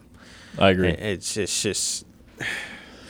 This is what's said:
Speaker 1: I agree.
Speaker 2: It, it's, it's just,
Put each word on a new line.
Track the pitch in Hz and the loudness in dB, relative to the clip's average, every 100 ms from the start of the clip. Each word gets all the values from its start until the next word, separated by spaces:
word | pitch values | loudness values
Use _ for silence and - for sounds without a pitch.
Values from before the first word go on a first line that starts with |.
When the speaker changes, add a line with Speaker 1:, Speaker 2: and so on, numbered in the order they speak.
| - - - - - - | -20 -20 -20 -20 -12 4
Speaker 1:
I | 98 | 6
agree. | 92 90 | 6 4
Speaker 2:
It, | 85 | 2
it's, | 104 87 - 107 | -2 -4 -4 -4
it's | 90 - | -2 0
just, | 104 90 - - - - - - - - - - - - - | 0 0 -2 -4 -8 -20 -20 -10 -6 -6 -8 -14 -18 -20 -18